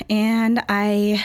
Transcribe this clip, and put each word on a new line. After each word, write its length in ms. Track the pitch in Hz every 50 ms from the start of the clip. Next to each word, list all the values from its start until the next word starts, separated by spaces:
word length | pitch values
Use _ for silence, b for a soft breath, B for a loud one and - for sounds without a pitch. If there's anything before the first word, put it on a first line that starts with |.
| B -
and 520 | 214 214 214 220 226 226 226 226 233 240 - -
I 560 | 202 202 208 208 208 208 208 208 214 208 -